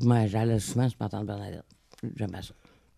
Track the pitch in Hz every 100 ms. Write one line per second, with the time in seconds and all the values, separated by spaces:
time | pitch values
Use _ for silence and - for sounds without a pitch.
0 | 120 120 107 107 113 110 - 120 127 -
1 | 107 101 104 101 98 87 - _ _ -
2 | 117 - 104 90 - - _ _ _